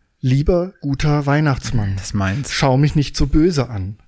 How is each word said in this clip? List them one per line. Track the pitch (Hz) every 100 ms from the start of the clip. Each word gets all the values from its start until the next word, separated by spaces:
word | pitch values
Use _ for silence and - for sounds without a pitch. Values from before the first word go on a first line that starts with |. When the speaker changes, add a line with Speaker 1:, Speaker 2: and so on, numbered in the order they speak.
| _ _
Speaker 1:
Lieber | 131 135 156 175 185 -
guter | 143 139 151 147 139
Weihnachtsmann, | 147 156 127 - 113 101 95
Speaker 2:
Das | -
ist |
meins. | 101 98 107 135
Speaker 1:
schau | - 139 131
mich | 147 151
nicht | 135 -
so | -
böse | 156 175 147 123
an. | 104 95 107